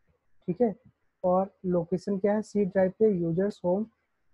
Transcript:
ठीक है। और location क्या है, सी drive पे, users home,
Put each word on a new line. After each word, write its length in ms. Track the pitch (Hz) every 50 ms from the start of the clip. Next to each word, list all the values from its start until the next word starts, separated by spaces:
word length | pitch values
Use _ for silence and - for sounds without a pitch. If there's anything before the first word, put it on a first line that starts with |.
| _ _ _ _ _ _ _ _ _ -
ठीक 120 | 170 -
है। 140 | 247 220 185 - _ - _ _ _ _ _ _ -
और 260 | 180 180 185 190 196 _ _ -
location 520 | 185 175 175 165 - 190 180 - 208 202 185
क्या 160 | 190 202 208
है, 80 | 214 208
सी 220 | - - 202 208
drive 280 | 185 - 196 185 190 190 -
पे, 120 | 220 220
users 500 | 202 175 170 165 165 175 196 208 - - -
home, 220 | 175 180 196 220 - _ _ _ _ _ _ _ _